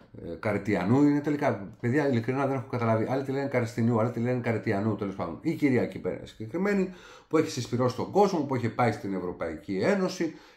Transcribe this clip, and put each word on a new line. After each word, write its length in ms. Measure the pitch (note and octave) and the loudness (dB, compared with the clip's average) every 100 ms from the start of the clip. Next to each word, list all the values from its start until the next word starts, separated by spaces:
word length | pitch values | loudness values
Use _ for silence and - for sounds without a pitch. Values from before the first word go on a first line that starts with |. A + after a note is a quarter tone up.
| - - | -20 -16
ε, 120 | E2+ | -12
Καρετιανού, 680 | E2 A2 G2+ G#2 F#2 F#2 C3+ | -6 -2 -2 0 0 4 6
είναι 180 | D3 C#3+ | 6 4
τελικά, 480 | D3+ D3 C3+ G#2 F#2+ - | 0 0 0 -2 -6 -4
παιδιά, 280 | A#2+ D3 C#3+ | 0 2 2
ειλικρινά 380 | A#2 A#2 C3 C3+ | 0 0 -2 0
δεν 100 | C3+ | -2
έχω 120 | A2+ | -4
καταλάβει, 360 | A#2+ A2+ A2 A2 | -2 2 2 2
άλλοι 120 | C3+ | -2
τη 100 | C3+ | -2
λένε 140 | C3+ C3+ | -2 0
Καριστινού, 540 | B2+ A2+ - A#2 A2+ | 0 -2 0 2 4
άλλοι 100 | A#2 | 2
τη 100 | A#2+ | 0
λένε 200 | A#2+ B2+ | -2 0
Καρετιανού, 560 | A#2 G#2+ A2+ G2 A2 G2 | 0 -2 0 0 0 -2
τέλος 180 | G2 | -4
πάντων, 240 | F#2+ F2 D#2+ | -6 -8 -4
η 140 | E3 | -4
κυρία 280 | D#3 C#3+ A#2+ | 0 2 4
εκεί 160 | F#2 - | 2 -4
πέρα 280 | F2+ - - | -6 -6 -10
συγκεκριμένη, 680 | - A2+ E3+ G3+ G3 F#3 - - - - | -14 -8 -2 0 2 0 -4 -20 -20 -2
που 80 | D#3 | 0
έχει 140 | D#3 | 0
συσπυρώσει 460 | B2+ A2+ A#2+ B2 - | -4 -4 0 0 0
τον 140 | F#2+ | 0
κόσμο, 300 | F#3+ G3 E3 | 4 4 4
που 140 | B2+ | -2
έχει 140 | B2+ A2 | -2 -2
πάει 240 | - A#2 | 0 0
στην 220 | - G2+ | 0 -4
Ευρωπαϊκή 640 | F#2+ F2+ E2+ E2 D#2+ - F#2+ | -4 -6 -6 -6 -6 -6 0
Ένωση, 560 | D3 G3+ F3+ - D#3+ - - | 2 2 0 -2 -6 -6 -20